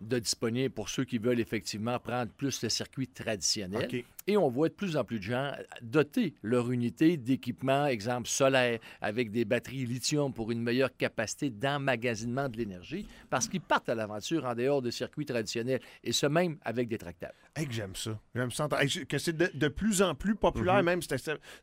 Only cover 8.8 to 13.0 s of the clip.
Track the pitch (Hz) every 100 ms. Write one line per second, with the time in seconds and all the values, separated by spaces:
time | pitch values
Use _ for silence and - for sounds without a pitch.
8.8 | - - 104 107 117 110 107 120 - 131
9.8 | 120 123 - 151 139 117 110 117 117 123
10.8 | 131 - 123 - 110 - 143 104 139 143
11.8 | 139 120 120 107 120 127 139 113 107 90
12.8 | 90 185